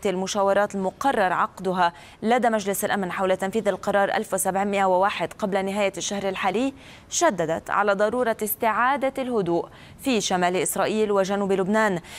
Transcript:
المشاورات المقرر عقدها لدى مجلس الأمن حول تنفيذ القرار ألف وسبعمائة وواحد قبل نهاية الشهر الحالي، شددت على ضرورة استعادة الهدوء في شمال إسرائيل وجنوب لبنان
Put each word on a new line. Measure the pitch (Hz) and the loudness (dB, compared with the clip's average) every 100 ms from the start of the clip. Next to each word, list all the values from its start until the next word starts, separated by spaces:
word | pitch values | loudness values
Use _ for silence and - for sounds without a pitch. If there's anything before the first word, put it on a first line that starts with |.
| 202 | -2
المشاورات | 180 190 208 196 196 208 196 | -2 -2 0 2 4 2 -2
المقرر | 190 - 277 240 185 | -4 -2 0 2 2
عقدها | 165 208 - 185 185 170 - - - | 0 -2 -4 -2 2 0 0 -16 -6
لدى | 214 247 226 | 0 2 2
مجلس | 220 196 190 208 | 0 -2 -2 -2
الأمن | 196 180 | -2 -2
حول | 170 185 185 | -2 0 0
تنفيذ | 196 220 196 | -2 -2 -2
القرار | 185 208 196 196 | -2 0 2 2
ألف | - 214 | 0 -2
وسبعمائة | 190 190 190 202 202 190 | -2 0 0 0 2 2
وواحد | 180 202 - 165 | 4 2 0 -6
قبل | - 208 190 190 | -4 -4 -2 -2
نهاية | 202 196 175 | -2 -2 -2
الشهر | - 202 196 | -6 -4 -4
الحالي، | 185 190 202 269 - - - - | -2 -2 0 -2 -4 -16 -20 -8
شددت | - 330 180 160 165 - | 0 2 2 -2 -4 -2
على | 190 208 | 0 2
ضرورة | 196 214 247 240 220 | 2 2 0 -2 -2
استعادة | 208 - 226 208 247 277 269 269 | -4 -2 0 2 0 0 -2 -2
الهدوء | 247 226 170 170 - - - - | -2 -2 0 0 -2 -12 -20 -6
في | 277 220 | 0 0
شمال | - 180 180 185 | 0 2 2 2
إسرائيل | 151 196 156 214 208 | 0 0 0 0 2
وجنوب | 196 190 202 196 | 2 2 0 0
لبنان | 196 190 220 214 175 - | 0 2 2 2 0 -6